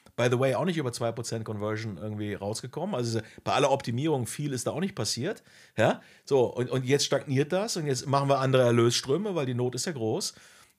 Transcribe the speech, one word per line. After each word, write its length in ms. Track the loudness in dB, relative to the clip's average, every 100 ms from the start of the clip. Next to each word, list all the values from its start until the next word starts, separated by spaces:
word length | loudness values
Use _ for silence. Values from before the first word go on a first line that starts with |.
| _ 2
By 120 | 4
the 100 | 4
way, 140 | 2
auch 100 | 2
nicht 140 | 0 0
über 160 | -2
zwei 180 | -2 -2
Prozent 320 | -2 -6 -6
Conversion 540 | -6 -4 -4 -4 -6 -8
irgendwie 380 | -8 -6 -6 -4
rausgekommen. 580 | -6 -6 -8 -8 -4 -2
Also 240 | -2 -4 -6 -8
bei 100 | 0
aller 180 | 2 4
Optimierung, 560 | 2 0 -2 0 0 -2
viel 260 | -4 -4
ist 140 | -2 -4
da 40 |
auch 80 | -2
nicht 160 | -4 -4
passiert. 480 | -4 -4 -4 -6 _ -20 -10 2
Ja? 260 | 2 2 -6 -16
So, 220 | 0 2 4
und, 240 | 0 -2
und 160 | -2 0
jetzt 180 | 0
stagniert 480 | 2 -2 0 0 0
das 240 | 0 -2 -4
und 100 | -2
jetzt 180 | -4 0
machen 240 | 0 4
wir 100 | 2
andere 240 | 4 4
Erlösströme, 720 | 6 6 4 4 0 -2 0 -2
weil 120 | -2
die 80 | -2
Not 200 | -2 -2
ist 100 | -6
ja 60 |
groß, 440 | -4 -2 -2 -4 -10 -20 -20 -20